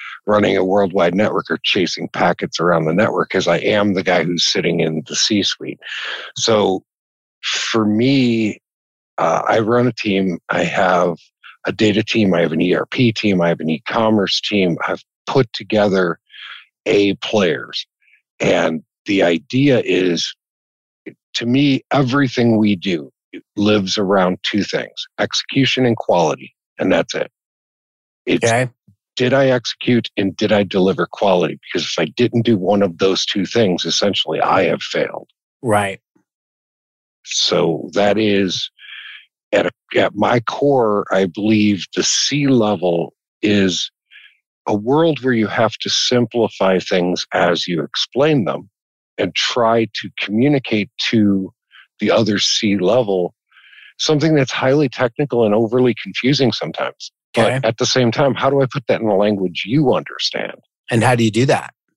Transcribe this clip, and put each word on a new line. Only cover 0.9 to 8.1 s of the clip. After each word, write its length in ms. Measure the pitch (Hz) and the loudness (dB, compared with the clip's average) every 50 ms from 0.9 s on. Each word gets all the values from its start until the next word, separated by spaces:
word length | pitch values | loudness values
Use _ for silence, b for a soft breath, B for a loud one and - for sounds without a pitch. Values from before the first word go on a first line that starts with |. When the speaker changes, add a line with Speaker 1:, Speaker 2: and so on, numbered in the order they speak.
| 85 95 85 87 85 | 0 0 0 2 2
Speaker 1:
network 360 | 98 107 95 - 98 - - | 0 0 0 0 -2 -4 -4
or 80 | 80 - - | -6 -6 -4
chasing 460 | - - 104 87 78 - - 82 - | -2 -2 0 -2 -2 -4 -6 -10 -8
packets 500 | - - 98 87 87 - - - - - | -4 -2 0 0 0 -2 -4 -8 -6 -2
around 280 | 82 87 85 82 80 | 0 0 2 2 0
the 80 | 78 80 | 0 0
network 400 | 92 113 - - 87 80 - - | 2 0 0 0 -2 -4 -2 -2
as 120 | 95 87 | -2 0
I 120 | 85 85 82 | 0 0 0
am 340 | - 107 107 104 104 104 95 | 0 0 0 2 2 0 0
the 100 | 92 87 | -2 0
guy 220 | 92 90 90 82 | 0 0 0 0
who's 260 | 85 87 82 - - | 0 -2 -2 -2 -2
sitting 300 | - 98 87 90 85 85 | -2 -2 -2 0 0 0
in 220 | 82 80 80 78 76 | 0 -2 -2 -4 -6
the 80 | - 73 | -6 -4
C-suite. 640 | - - - 110 101 90 - - - - - - - B B B B B B B B B B B | -4 -2 0 0 0 0 -2 -4 -6 -8 -12 -12 -12 B B B B B B B B B B B
So 480 | - - - 110 104 98 92 92 - - _ _ _ _ _ _ _ _ _ _ _ - | -4 -2 0 2 2 2 2 0 -2 -6 _ _ _ _ _ _ _ _ _ _ _ -8
for 400 | - - - - - - 113 110 | -6 -6 -6 -4 -2 -2 0 0
me, 720 | 107 104 107 120 131 | 0 0 2 2 2